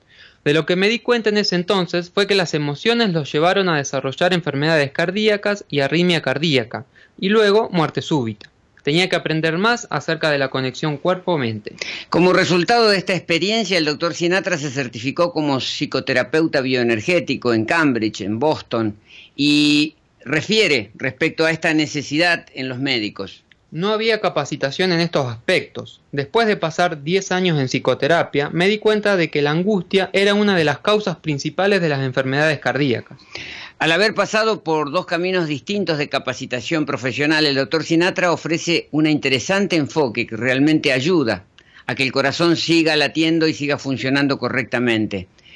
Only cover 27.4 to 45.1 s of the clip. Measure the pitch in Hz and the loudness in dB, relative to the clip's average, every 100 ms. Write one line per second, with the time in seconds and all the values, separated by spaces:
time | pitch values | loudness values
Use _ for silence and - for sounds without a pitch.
27.4 | 185 151 131 135 - 127 143 170 143 143 | 2 2 0 0 0 0 2 2 0 -2
28.4 | 147 160 190 214 214 214 208 196 160 147 | -2 0 0 2 2 2 2 0 0 0
29.4 | 143 156 185 202 - 190 180 190 202 202 | 0 0 0 -2 0 0 0 2 2 4
30.4 | 208 185 151 139 - 214 202 160 156 143 | 4 4 2 0 0 0 0 -6 -4 -4
31.4 | 151 165 196 196 170 139 135 127 131 139 | -4 0 2 2 2 0 -2 -2 0 2
32.4 | 156 147 127 127 143 110 - - - - | 2 0 -2 0 0 -2 -6 -20 -18 -16
33.4 | - - - - 156 165 214 180 190 220 | -14 -16 -14 -2 2 4 2 0 0 0
34.4 | 220 196 160 156 143 165 - 170 180 185 | 0 0 0 -2 0 -4 -2 -2 0 0
35.4 | 156 143 - 202 175 151 147 135 - 120 | -2 -4 -4 -4 -2 -2 -2 -4 -4 -8
36.4 | 123 123 - 165 135 131 127 110 147 156 | -6 -6 -4 -2 -2 -4 -4 -2 0 2
37.4 | 151 135 135 160 147 165 180 185 175 156 | 2 0 0 -2 0 2 2 2 0 0
38.4 | 156 160 - 165 - 147 156 147 135 131 | -2 -4 0 -2 0 0 2 2 2 0
39.4 | - 190 202 170 131 160 135 107 113 110 | 0 0 2 0 0 0 0 -2 -6 -4
40.4 | 127 131 147 156 151 131 139 175 117 95 | 0 2 4 4 2 0 2 2 2 -2
41.4 | - _ - - - 123 131 135 135 127 | -6 _ -20 -12 -6 -2 -2 0 0 2
42.4 | 170 160 - 165 160 151 143 156 160 165 | 2 2 2 2 4 2 0 0 2 2
43.4 | 160 139 143 139 139 123 131 139 143 135 | 0 0 -2 -2 -2 -4 0 2 2 0
44.4 | 123 123 117 123 123 110 107 | -2 -2 -2 0 0 0 0